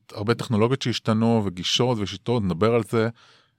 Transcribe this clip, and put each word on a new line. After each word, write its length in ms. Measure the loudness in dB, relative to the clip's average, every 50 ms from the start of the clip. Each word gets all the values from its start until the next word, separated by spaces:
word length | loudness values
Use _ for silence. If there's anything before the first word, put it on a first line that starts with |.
| _ -14
הרבה 220 | -10 -4 -2 0 0
טכנולוגיות 480 | 0 -2 -2 0 2 2 2 0 0
שהשתנו 600 | -2 -4 -4 -2 0 0 2 2 2 2 2 2 0
וגישות 540 | -2 -6 -6 -4 -2 0 0 0 0 0 -2
ושיטות, 420 | -4 -6 -8 -6 -4 -2 -2 0
נדבר 320 | 0 -2 0 2 2 2 2
על 80 | 2
זה, 260 | 0 0 0 0 0 0 -2 _ _ _ _ _ _ _ _